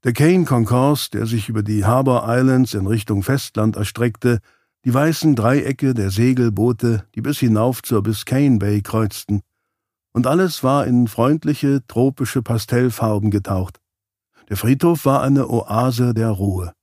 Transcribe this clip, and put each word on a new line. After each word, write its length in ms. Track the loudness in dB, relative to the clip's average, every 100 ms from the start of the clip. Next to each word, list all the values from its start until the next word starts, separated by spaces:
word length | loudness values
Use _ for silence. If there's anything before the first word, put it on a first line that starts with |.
Der 100 | -2
Kane 320 | 2 4 4
Concourse, 680 | 2 0 2 2 2 0 -4
der 140 | -6 -4
sich 220 | -4 -4
über 140 | -4
die 220 | -2 -2
Harbour 400 | 2 2 2 0 0
Islands 480 | 2 2 2 0
in 140 | -2 -2
Richtung 340 | -4 -2 -4
Festland 540 | 0 -2 -2 -2 -2 -2
erstreckte, 640 | -6 -2 -4 -2 0 0 _ _ _ _
die 80 | -2
weißen 440 | 2 2 2 0 2
Dreiecke 580 | 2 2 0 -2 -2
der 160 | 0 -2
Segelboote, 960 | 0 2 2 0 2 0 0 0 -2 -4
die 60 | -10
bis 180 | -6 -2
hinauf 420 | 0 2 2 -2
zur 220 | -2 -2
Biscayne 560 | 0 -4 -2 0 2 2
Bay 240 | 2 -2
kreuzten. 600 | -2 -2 -2 -4 -6 -6 -6 _ _ _ _ _ _
Und 140 | -2 0
alles 380 | 2 0 0
war 200 | 0 0
in 220 | 2 2 0
freundliche, 800 | 0 0 0 -2 -2 0 -2 -2
tropische 560 | 0 0 0 -4 -4
Pastellfarben 880 | -2 -4 0 0 0 0 -2 0 0
getaucht. 480 | -2 -2 -4 -4 -10 _ _ _ _ _ _ _
Der 100 | -4
Friedhof 480 | 0 2 2 2 0
war 160 | 0
eine 260 | 2 2 2
Oase 640 | -2 -2 0 0 0 0
der 160 | 0 -2
Ruhe. 460 | 0 -2 -2 -6 -12